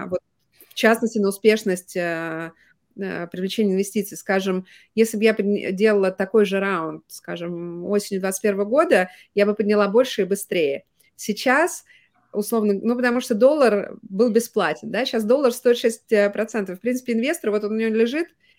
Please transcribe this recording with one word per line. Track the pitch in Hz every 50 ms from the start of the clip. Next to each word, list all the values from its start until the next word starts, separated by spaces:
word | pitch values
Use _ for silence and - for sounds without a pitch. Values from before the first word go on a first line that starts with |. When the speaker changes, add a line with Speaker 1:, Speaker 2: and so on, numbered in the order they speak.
Speaker 1:
Мгм. | - 180
Speaker 2:
вот, | 180 - - _ _ _ _ _ _ _ - _
в | _
частности, | - - 220 233 226 247 226 - 220
на | 202 196
успешность, | 196 - - 220 214 220 - 196 180 180 - - - 185
э, | 175 170 165 165 165 165 160 160 165 160 - _ _ _ _ _ _ _ _ -
э, | 196 185 175 175 170 170
привлечения | - 180 185 196 - - 220 202 185
инвестиций. | 190 196 - - 214 196 - - -
Скажем, | - - 190 190 190 196 185 185 185 - - - _ _ _
если | 214 226 220 - 208
бы | 214
я | 220 214
подня-, | 214 196 202 202 - - - 196
делала | 185 214 220 208 202 190 185
такой | 185 - 190 190 - 220 208
же | 185 190 196
раунд, | 196 196 190 170 160 160 156 160 - _
скажем, | - - - - 175 175 170 175 175 170 175 175 170 175 175 185
осенью | 208 208 202 - 202 190
двадцать | 185 196 196 - -
первого | 214 196 190 202
года, | 208 240 294 349 359 277 190 185 180 - - - _ _
я | 202 202 208
бы | 208
подняла | - 214 202 214 208 202 202
больше | 196 240 262 262 - - 190
и |
быстрее. | 175 202 196 - - 190 180 156 139 139 139 - _ _ _ _ _ _ -
Сейчас, | - - 208 - - 262 254 294 330 359 - - - _ _ _ _ _ _ _ _ _ -
условно, | 208 208 - 240 226 214 208 202 190
ну, | - 226 247 247
потому | 247 254 247 254
что | 240 - 240
доллар | 202 247 269 302 311 269 226 208 202 - - - - -
был | - 196 190 240 247
бесплатен, | 196 233 226 - - 214 180 151 156 - - 220
да, | 185 208 262
щас | 262 - 220 214
доллар | 208 247 285 285 240 233
стоит | - - 247 240 240
шесть, | - 233 226 - _ _ 226
э, | 208 202 202
процентов. | 208 - 226 - - 226 196 185 180 185
В |
принципе, | - 240 247 247 247 - 233
инвестор, | 226 233 285 339 - - 220
вот | 202 214 214
он | 208 220
у | 220
него | 226 226 214
лежит, | 220 226 233 269 311 339 - _ _ _ _ _